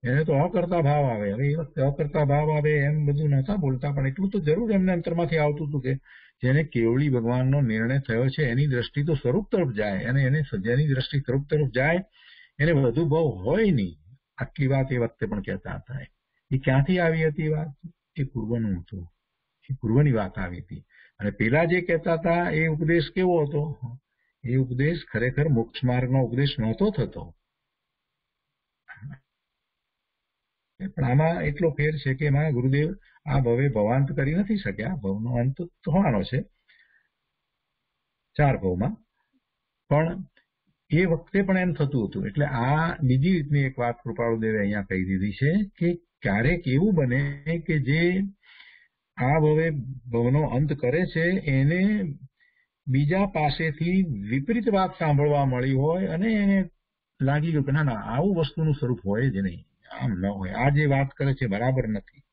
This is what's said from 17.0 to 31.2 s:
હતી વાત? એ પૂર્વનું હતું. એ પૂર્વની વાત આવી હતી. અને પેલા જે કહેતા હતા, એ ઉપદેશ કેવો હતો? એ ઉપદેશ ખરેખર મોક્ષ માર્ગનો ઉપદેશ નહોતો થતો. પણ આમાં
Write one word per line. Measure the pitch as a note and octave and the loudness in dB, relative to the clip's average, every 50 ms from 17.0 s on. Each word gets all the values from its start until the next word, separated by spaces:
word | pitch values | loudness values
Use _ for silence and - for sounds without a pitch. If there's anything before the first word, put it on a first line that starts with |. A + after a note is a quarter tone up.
| F3 E3 D#3+ D#3+ D#3+ | 2 2 2 2 0
હતી | D#3+ D3 D3+ D#3 D#3 | 0 0 -2 -2 -2
વાત? | D#3 D3+ D#3 D#3+ C#3 _ - E3 _ _ _ _ _ | -2 -2 -4 -6 -10 _ -18 -20 _ _ _ _ _
એ | - C#3 | -6 -6
પૂર્વનું | C3+ - A#2+ G#2+ G#2+ A#2+ A#2 A2+ G#2 F#2+ F2 | -4 -4 -8 -4 -2 -2 -2 0 -2 -2 -4
હતું. | F2+ - - F#2+ E2 E2+ _ _ _ _ _ _ _ _ _ _ _ - | -6 -10 -12 -12 -12 -14 _ _ _ _ _ _ _ _ _ _ _ -10
એ | C3+ | -10
પૂર્વની | - - G2+ A2 C3+ D3+ D3 | -6 -2 0 2 4 4 4
વાત | B2 A2 G2+ F#2+ - G#2 | 2 0 -2 -4 -6 -8
આવી | F#2+ F2 F2+ F#2 | -8 -6 -8 -12
હતી. | - - G2+ G2+ - _ _ - - _ _ _ | -12 -14 -16 -18 -18 _ _ -20 -20 _ _ _
અને | G2 G#2 | -6 -6
પેલા | - - A2 A2+ B2 D#3 E3+ | -2 0 0 2 4 2 2
જે | D#3+ F3+ F3+ | 2 0 -2
કહેતા | F3 - E3+ D#3+ D#3 F3+ E3 | 0 0 -2 -2 0 -2 -2
હતા, | D#3+ D#3+ F3+ E3+ F3 F3 F3 | 0 0 0 0 0 0 -2
એ | D#3 D#3 D#3+ | 0 0 0
ઉપદેશ | D#3+ D#3 D3+ E3 D#3 E3+ E3+ - - - | 0 0 -2 0 2 2 2 0 -2 -2
કેવો | F#3+ F#3 F3+ F3 E3 D3+ | 0 0 2 2 2 0
હતો? | C#3+ D3 D3 D3+ E3 C#3 - - A#2 A#2+ - _ _ _ _ _ _ _ _ - | 0 -2 -4 -4 -4 -8 -10 -10 -12 -12 -14 _ _ _ _ _ _ _ _ -6
એ | A2+ B2 | -2 0
ઉપદેશ | C3 C3 B2+ B2 B2 C#3 D3+ F3 - - - | 0 0 0 0 0 0 0 0 -2 -8 -6
ખરેખર | - A2 A#2+ B2+ C3 - D3 D#3+ | -4 -2 -2 -2 0 0 0 2
મોક્ષ | C#3+ A#2 A#2 - - - - | 2 0 0 -2 -6 -2 0
માર્ગનો | B2+ B2 B2 C3 B2 C3 C3+ C3 | 0 0 0 0 2 2 2 2
ઉપદેશ | A2 A2+ B2+ C#3+ C#3 - - | 0 0 0 0 0 0 -2
નહોતો | A2 A2+ A2+ - F#3+ G#3+ | -2 -2 0 0 0 0
થતો. | G#3 - A#2 - - - - - - _ _ _ _ _ _ _ _ _ _ _ _ _ _ _ _ _ _ _ _ _ _ _ _ _ _ _ _ _ _ _ - - G#2 C#3+ - - _ _ _ _ _ _ _ _ _ _ _ _ _ _ _ _ _ _ _ _ _ _ _ _ _ _ _ _ _ _ _ _ F#3+ F#3+ - | 0 -2 -4 -4 -6 -12 -14 -14 -18 _ _ _ _ _ _ _ _ _ _ _ _ _ _ _ _ _ _ _ _ _ _ _ _ _ _ _ _ _ _ _ -20 -18 -16 -16 -16 -18 _ _ _ _ _ _ _ _ _ _ _ _ _ _ _ _ _ _ _ _ _ _ _ _ _ _ _ _ _ _ _ _ -10 -8 -4
પણ | - C#3 | -2 0
આમાં | B2 B2 C#3+ | 2 4 4